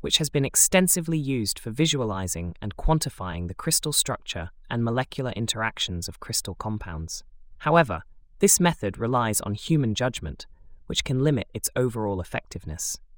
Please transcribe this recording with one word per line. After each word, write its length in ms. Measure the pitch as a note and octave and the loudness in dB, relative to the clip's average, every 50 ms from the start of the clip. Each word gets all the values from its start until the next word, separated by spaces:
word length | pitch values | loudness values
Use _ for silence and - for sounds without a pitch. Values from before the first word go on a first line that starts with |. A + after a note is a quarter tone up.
which 180 | - D3 - - | -6 0 0 0
has 100 | D#3+ D3 | 0 2
been 160 | - D3 C#3 | 0 0 0
extensively 720 | C#3 - - - - - F#3 F#3 F3 - F3+ E3 D#3+ E3 D#3 | 2 4 4 4 6 6 6 6 6 2 0 0 0 -2 0
used 400 | C#3+ C3+ C3+ B2 G#2+ G2+ - - | 0 0 0 0 0 -2 -4 -4
for 140 | - B2 | -6 -6
visualizing 840 | A2 B2 D#3+ D#3+ D3+ C#3 B2 G#2+ G2+ F#2+ F#2+ F2+ - E2 E2+ F2 E2+ - | 2 2 2 4 4 0 0 -2 -2 -2 -4 -4 -4 -4 -6 -6 -6 -6
and 140 | - G#2 - | -8 -8 -6
quantifying 720 | - - - D#3+ D#3 - C#3 - - F#2+ F2+ F2 E2+ F2 F2 | 2 4 4 4 4 2 -2 -6 -6 -8 -6 -6 -4 -6 -6
the 80 | G2 | -6
crystal 360 | - - E3 D#3+ - - D3+ | -4 -2 0 0 2 0 2
structure 600 | D3 - - - A#2+ - - - - F#2+ E2 - - - - - | 2 2 2 2 0 -6 -6 -8 -8 -8 -8 -10 -12 -14 -8 -4
and 140 | - A#2+ A#2 | -2 0 2
molecular 480 | A2+ A#2 B2+ C3+ - - - C3 B2 | 2 2 0 -2 -2 -2 -4 -4 -4
interactions 760 | - G2+ A#2 A2 - A2 A2 A2+ - - - - F2+ F2 E2+ - | -2 -4 -2 -2 -2 0 -2 -2 -2 -2 -4 -4 -4 -4 -6 -8
of 120 | - - | -10 -12
crystal 340 | - - A2+ - - - F#2 | -8 -4 -4 -4 -2 -4 -6
compounds. 720 | - - A2 G#2+ G#2 - F#2 E2+ D#2+ D#2+ D#2+ - - - - - - - - - - | -6 -4 -4 -4 -4 -6 -6 -8 -8 -8 -8 -10 -12 -14 -16 -20 -20 -20 -20 -14 -6
However, 440 | - D3+ D#3+ E3+ E3 B2 E2+ D2+ - - - - - - - - | 0 4 6 6 6 4 2 -6 -8 -12 -20 -20 -20 -14 -2 4
this 200 | - G3+ - - | 4 6 6 6
method 400 | F3+ F3 E3 - - G2+ G2 - | 4 4 2 2 -2 -4 -2 -2
relies 420 | A2 A#2 B2+ B2 A#2+ A2+ G#2+ - | 0 2 2 2 2 2 0 0
on 140 | - - G2 | -2 -4 -4
human 400 | - - - D#3+ D#3 C3+ A#2 G#2 | -4 0 2 2 4 4 2 2
judgment, 500 | - A#2+ B2+ A2+ - - D2+ C#2+ - - - - - - - - - - | 2 0 0 -2 -2 -8 -8 -8 -10 -12 -16 -18 -20 -20 -20 -20 -16 -8
which 180 | - - - - | -6 -4 -2 0
can 200 | - C3+ C3 C3 | 0 2 2 4
limit 240 | D#3 D3 B2 - - - | 4 2 2 0 -4 -8
its 160 | A2 - - - | -6 -6 -4 -2
overall 460 | - B2+ B2 A2+ A#2 G#2+ G2+ G2+ F#2+ | 0 0 0 0 -2 -2 -2 -2 -4
effectiveness. 800 | F2 - - - - - - E2+ - E2 D2+ - - - - - - - - | -4 -4 -6 -8 -8 -8 -12 -10 -8 -8 -8 -6 -6 -8 -8 -8 -12 -18 -20